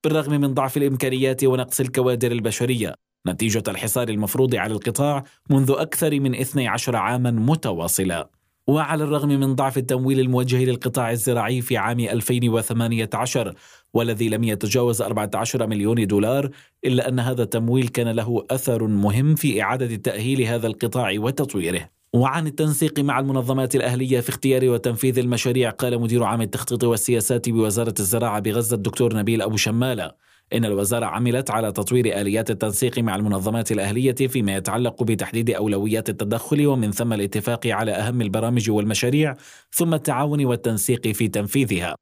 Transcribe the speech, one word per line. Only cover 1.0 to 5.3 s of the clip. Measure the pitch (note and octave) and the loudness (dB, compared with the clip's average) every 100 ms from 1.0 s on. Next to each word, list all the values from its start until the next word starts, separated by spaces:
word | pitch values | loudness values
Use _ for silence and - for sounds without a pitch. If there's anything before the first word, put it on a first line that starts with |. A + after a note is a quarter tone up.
| C3 C3 C3 B2+ | -2 0 0 2
ونقص | C3+ B2+ B2 - | 2 2 -2 -2
الكوادر | B2+ B2+ B2+ B2 A#2+ | -2 2 2 2 0
البشرية | A#2+ A2 - A#2+ A#2+ F#2+ - _ _ F2+ | 0 -2 -2 -2 0 -4 -8 _ _ -6
نتيجة | F2 A2 A2 G#2 | -2 0 0 -2
الحصار | F#2+ A2 B2+ A#2 | -4 -4 -2 -2
المفروض | G#2+ G#2 B2 C3 A#2 | -2 -2 2 2 2
على | G2+ | -2
القطاع | G#2+ B2 - C#3+ C#3 C3+ | -2 -4 0 0 -2 -6